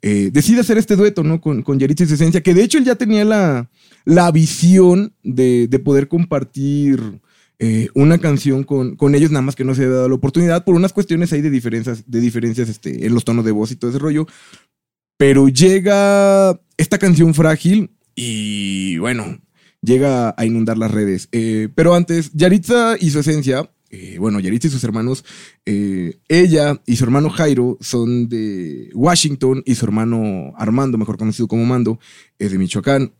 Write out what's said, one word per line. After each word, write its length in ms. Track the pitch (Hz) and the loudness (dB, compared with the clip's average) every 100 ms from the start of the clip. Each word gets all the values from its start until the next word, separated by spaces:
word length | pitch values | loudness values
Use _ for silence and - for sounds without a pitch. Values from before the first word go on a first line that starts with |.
eh, 280 | 104 104 98 | 0 0 0
decide 300 | 135 151 233 | 0 2 2
hacer 180 | 233 220 | 2 0
este 200 | 214 202 | 2 2
dueto, 260 | 208 202 | 2 0
¿no? 160 | 151 165 | -2 -2
Con, 220 | 156 135 | -2 -4
con 180 | - 135 | -2 0
Yaritza 240 | 135 151 | 0 0
y 40 | 170 | 0
su 80 | 151 | 2
esencia, 280 | 165 175 | 2 2
que 100 | 185 | 2
de 100 | 180 | 4
hecho 140 | 214 311 | 4 2
él 60 | |
ya 120 | 254 240 | 0 0
tenía 280 | 233 214 | 0 0
la, 480 | 214 214 180 131 120 _ _ _ | 2 2 0 -2 -6 _ _ _
la 260 | - 170 175 | 2 4 4
visión 840 | 160 160 - 170 190 180 180 208 _ | 2 0 2 4 6 6 4 0 _
de, 460 | - 127 127 123 117 | -8 0 2 2 2
de 100 | 127 | 0
poder 300 | 143 139 139 | 2 0 0
compartir, 1120 | 170 170 147 110 - 139 143 143 131 113 101 _ _ _ _ | -2 -2 -4 -6 -6 -4 -2 0 -2 -4 -14 _ _ _ _
eh, 280 | 113 110 113 | -2 -2 -2
una 240 | - 147 170 | 2 4 4
canción 480 | 170 139 139 131 135 | 0 -2 0 -2 -2
con, 320 | 139 127 - | -4 -4 -2
con 180 | 143 143 | 2 2
ellos, 160 | 156 | 2
nada 120 | 147 | 0
más 120 | 131 131 | -4 -4
que 80 | |
no 100 | 131 | -4
se 100 | 131 | -2
había 120 | 131 127 | 0 0
dado 140 | 127 | 0
la 60 | 127 | -2
oportunidad 500 | 135 160 170 170 175 | -2 0 0 0 2
por 100 | 175 | 2
unas 160 | 190 | 2
cuestiones 400 | - 202 165 170 | -2 -4 -2 -2
ahí 80 | 151 | -2
de 100 | 151 | -2
diferencias, 540 | 135 120 113 117 117 123 | -2 -4 -6 -6 -10 -6
de 120 | 117 | -2
diferencias, 480 | 120 113 113 113 113 | -2 -2 -4 -4 -6
este, 380 | 104 - 62 90 | -6 -10 -6 -2
en 80 | |
los 100 | 120 | -2
tonos 220 | 117 117 110 | 0 -2 0
de 60 | |
voz 200 | 104 110 | -2 -4
y 60 | 131 | -6
todo 120 | 120 | -6
ese 100 | 131 | -4
rollo. 280 | 151 151 156 - - - _ _ _ _ _ _ | -4 -4 -6 -12 -20 -20 _ _ _ _ _ _
Pero 320 | 139 139 139 | 4 6 6
llega 1120 | 131 185 190 190 202 202 202 196 196 190 180 _ - | 6 4 4 2 2 2 4 4 4 2 0 _ -6
esta 220 | 156 196 | -2 0
canción 360 | 196 156 165 | 4 4 4
Frágil 580 | 151 160 156 170 208 190 _ _ - | 4 2 2 2 0 0 _ _ -12
y, 840 | 120 110 107 104 98 95 95 85 | -8 -6 -6 -6 -4 -4 -4 -4
bueno, 420 | 107 120 92 - _ _ _ _ | -4 -6 -8 -14 _ _ _ _
llega 520 | 113 127 139 127 117 104 | 0 2 2 0 -2 -2
a 80 | 113 | -2
inundar 320 | 113 113 113 | 0 -2 -2
las 140 | 110 | -2
redes. 380 | 104 101 92 - | -2 -2 -4 -4
Eh, 380 | 117 113 110 107 - | -4 -2 -4 -4 0
pero 180 | 165 | 2
antes, 380 | 175 175 170 151 | 2 0 -4 -4
Yaritza 640 | 151 180 196 170 240 226 226 | 0 2 2 2 0 0 0
y 120 | 165 | -2
su 80 | 147 | -2
esencia, 500 | 147 156 131 131 - _ _ | -2 -2 -2 -4 -6 _ _
eh, 280 | - 95 92 | -20 -18 -6
bueno, 220 | 107 104 | -4 -2
Yaritza 280 | 92 117 156 | -2 -2 -2
y 40 | |
sus 120 | 135 | -4
hermanos, 400 | 120 110 117 131 - - - _ - | -4 -4 -4 -6 -10 -20 -20 _ -6
eh, 540 | 101 101 95 85 - _ | -4 -4 -4 -6 -10 _
ella 540 | 160 180 156 147 139 - | 2 4 4 0 -2 -4
y 100 | 117 | -2
su 80 | |
hermano 260 | 127 139 151 | 0 0 0
Jairo 480 | - 156 127 123 - | 0 0 0 -2 -4
son 460 | - 123 117 120 117 | -6 -4 -2 -2 -4
de 600 | 117 107 98 82 67 55 | -4 -6 -8 -10 -12 -12
Washington 680 | 107 151 175 156 139 131 135 131 | -2 0 2 0 -2 -2 -2 -2
y 100 | 117 | -4
su 100 | 110 | -2
hermano 680 | 107 113 117 107 95 69 - | -2 -2 -2 -4 -6 -10 -8
Armando, 400 | 107 117 135 113 | -2 -2 -2 -2
mejor 200 | 107 95 | -4 -4
conocido 300 | 110 110 117 | -6 -4 -4
como 180 | 117 117 | -2 -2
Mando, 340 | 127 110 113 _ - _ _ | 0 -2 -6 _ -20 _ _
es 120 | 101 | -6
de 60 | 95 | -4
Michoacán. 560 | 92 104 143 139 127 | -4 -4 -2 -2 -2